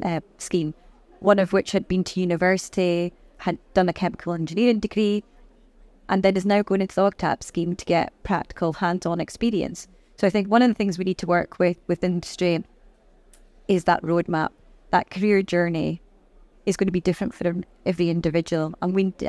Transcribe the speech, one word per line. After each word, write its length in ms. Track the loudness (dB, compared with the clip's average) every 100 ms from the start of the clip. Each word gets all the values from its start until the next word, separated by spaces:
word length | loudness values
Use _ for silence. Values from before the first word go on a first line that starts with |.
uh, 180 | -4 -4 -6 _
scheme, 340 | -4 -2 -2 -6 -16 _ _ -2
one 180 | 2 4
of 140 | 4
which 200 | 0 0
had 140 | -2 0
been 180 | -2
to 160 | -2 -2
university, 920 | -2 2 2 2 -2 -2 0 0 -2 -6 -20 -8
had 140 | -6 -6 -2
done 140 | 2 2
a 40 |
chemical 400 | 0 -4 -4 -6
engineering 480 | -6 -4 0 2 2
degree, 420 | -2 0 0 0 -4 _ -20 _ _ _ -20 _ -4
and 140 | 2
then 140 | 2 2
is 100 | 2
now 160 | 2
going 180 | 2 0
into 140 | 0
the 160 | 2 0
ogtab 320 | 0 -2 -4
scheme 340 | -6 -4 -4 -4
to 80 |
get 280 | 0 0 0 -6
practical 500 | -4 -4 -4 -4 -4
hands-on 480 | -2 -2 -2 -2 -4
experience. 640 | -6 -4 -2 0 -4 -6 -16 _ _ -2
So 100 | 0
I 40 |
think 180 | 2 2
one 140 | 4
of 60 | 4
the 60 |
things 240 | 4 -2 -2
we 60 |
need 140 | -2 -2
to 80 | 0
work 320 | 0 0 0
with, 180 | 0 0 -4
with 180 | -2
industry 600 | 0 -2 -6 -2 0 0 -4 _ -20 _ _ _ _ -20 -20 _ 0
is 160 | 0
that 180 | 2 0
roadmap. 480 | 0 0 0 -2 -2 -6 -20 -20 -2
That 200 | 0 0
career 320 | -2 2 2
journey 580 | 2 0 0 0 -2 -4 -10 _ _ _ -20 _ -4
is 100 | 0
gonna 140 | 0
be 100 | 0
different 340 | 0 -2 -4
for 200 | -4 -4 -4 -8 _
every 240 | -4 0 0
individual, 640 | 0 0 0 0 -2 -4 -4
and 140 | -2
we, 180 | 0 0 -2